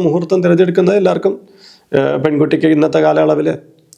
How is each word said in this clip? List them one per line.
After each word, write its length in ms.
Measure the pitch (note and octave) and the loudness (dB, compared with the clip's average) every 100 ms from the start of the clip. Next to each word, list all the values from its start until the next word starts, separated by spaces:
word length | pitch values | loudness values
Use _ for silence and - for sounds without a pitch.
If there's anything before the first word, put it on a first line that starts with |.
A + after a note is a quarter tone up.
| E3+ | 0
മുഹൂർത്തം 340 | E3 E3+ F#3 | -2 -2 0
തിരഞ്ഞെടുക്കുന്നത് 520 | F3 F3 F3+ F3 F3 G3+ | 2 2 2 0 0 2
എല്ലാവർക്കും, 320 | F#3 F3 G3 - - - - - _ C#3+ | 0 0 -4 -6 -12 -20 -20 -20 _ -2
ഏഹ്, 180 | C#3 C#3+ | -2 -2
പെൺകുട്ടിക്ക് 460 | D3+ D3 D3+ D#3+ D#3+ D3+ | -2 0 0 0 2 2
ഇന്നത്തെ 260 | D#3 D#3+ D#3 | 0 0 0
കാലയളവിൽ 440 | D#3 D#3 D3+ D#3 D#3 - _ _ | 2 0 0 -4 -6 -12 _ _